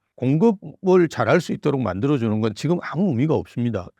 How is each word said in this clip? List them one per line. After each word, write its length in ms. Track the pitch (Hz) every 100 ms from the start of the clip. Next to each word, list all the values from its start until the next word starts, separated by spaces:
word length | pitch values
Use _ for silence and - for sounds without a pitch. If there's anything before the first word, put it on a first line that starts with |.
| _ -
공급을 920 | 123 151 226 196 165 - 185 185 165
잘할 320 | - 110 165
수 120 | -
있도록 280 | - 151 139
만들어주는 580 | 110 90 135 147 113 107
건 140 | 110
지금 240 | 104 143 175
아무 260 | - 147 196
의미가 240 | 117 151
없습니다. 540 | 127 87 - 120 104 85 -